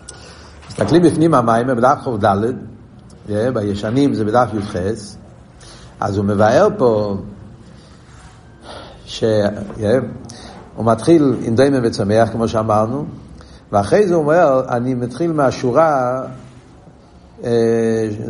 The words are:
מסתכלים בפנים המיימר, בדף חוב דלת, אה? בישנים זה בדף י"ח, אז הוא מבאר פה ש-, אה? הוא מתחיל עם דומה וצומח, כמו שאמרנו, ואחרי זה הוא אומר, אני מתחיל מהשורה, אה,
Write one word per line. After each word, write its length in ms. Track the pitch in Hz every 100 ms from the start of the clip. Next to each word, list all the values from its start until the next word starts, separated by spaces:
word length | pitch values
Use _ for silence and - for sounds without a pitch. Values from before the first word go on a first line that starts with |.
| - - - - - - -
מסתכלים 340 | - 101 175
בפנים 300 | 170 160 165
המיימר, 420 | 139 117 113 127 117
בדף 220 | 127 147
חוב 160 | 139 110
דלת, 360 | 107 98 113 127 - - - - - - -
אה? 220 | 104 120
בישנים 640 | 120 104 98 110 127 143
זה 120 | 110 107
בדף 240 | 120 123
י"ח, 220 | 107 - 90 95 - - - - - - - - - - -
אז 180 | 104 98
הוא 80 | 101
מבאר 420 | 101 107 139 208 -
פה 400 | 127 107 104 98 90 - - - - - - - - - - - - - - - - - -
ש-, 180 | -
אה? 760 | 113 107 101 104 - - 104 127 120 - - - - - - -
הוא 100 | 113
מתחיל 500 | 113 - 165 139 107
עם 140 | 117 113
דומה 220 | 143 135
וצומח, 460 | 113 - 101 107 110
כמו 160 | 117 113
שאמרנו, 580 | 113 110 107 110 135 160 - - - - - -
ואחרי 360 | 202 202 190 202
זה 80 | 170
הוא 80 |
אומר, 380 | 147 170 160 131 127
אני 240 | 120 127
מתחיל 380 | 123 120 - 170
מהשורה, 880 | 156 131 - 127 127 160 139 123 131 131 131 - - - - - - - - - -
אה, 60 | 123 117 113 117 113 113 110 107